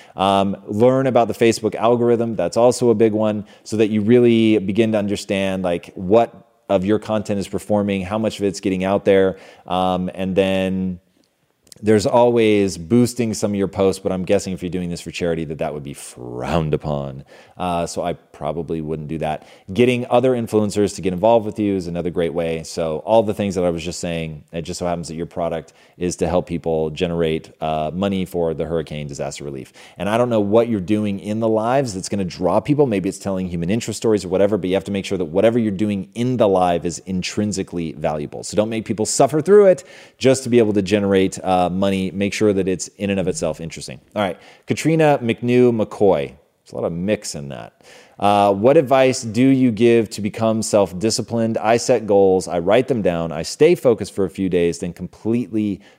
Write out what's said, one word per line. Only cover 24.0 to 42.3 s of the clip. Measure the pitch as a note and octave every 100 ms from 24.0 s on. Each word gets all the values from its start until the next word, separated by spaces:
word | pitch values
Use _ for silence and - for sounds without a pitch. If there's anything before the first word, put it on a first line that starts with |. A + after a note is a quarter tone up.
| F2 E2+ D#2+ D2+ -
it | E2
just | E2+ F2
so | F2+
happens | F2 D#2+
that | E2
your | E2+
product | - E2+ D#2+ D#2 _ _ -
is | F2+ -
to | F2
help | F2+ E2+
people | E2+ E2 D#2+ D#2
generate, | D2+ F2+ E2+ E2 D#2+ - -
uh, | D#2+ D#2 D#2
money | E2 G2+ F#2+
for | F2+ F2 E2
the | D#2 D#2
hurricane | E2 D#2 D2+ D2
disaster | C#2+ C#2+ C#2+
relief. | C#2+ C#2 B1 - - -
And | F2+
I | A2+
don't | B2
know | A2+
what | G2+ G#2+ A#2
you're | G#2+
doing | E2+ G#2+ G#2+ G2
in | F2 G#2+
the | A2+
lives | A2 A2+ C3 C3
that's | F#2+ -
gonna | G#2
draw | F2+ D#2 F2+ G2
people. | - C#3+ C#3+
Maybe | G2+ F#2
it's | -
telling | - F#2+ F#2
human | E2+ E2+
interest | A2+ A#2 G#2+
stories | A#2 G#2+
or | F2+
whatever, | F#2 G2 G#2
but | F#2
you | F#2
have | F#2+
to |
make | G2 F#2
sure | F#2+
that | E2
whatever | G2 G#2+ A#2+
you're | G#2+
doing | F#2+ G#2+ G2+ F2+ -
in | A#2+ B2+
the | A2
live | F#2 F2+ F2 E2+
is | D#2
intrinsically | - F#2 F2 - G#2 F#2+ F#2+ F2 D#2+
valuable. | A#1+ D#2 D#2 C#2+ B1
So | - F2+
don't | G#2+
make | A2 G#2
people | G2+ G#2+
suffer | - C#3 D#3
through | D3 G#3 G3
it | F3+ - - - -
just | B2 C3
to | A#2+
be | A#2+
able | G#2+
to | G#2
generate, | F#2 G#2 G2+ G2 F#2+ -
uh, | F#2 F#2 F2+
money. | F#2 G2 G2 F#2+
Make | E2+ G2+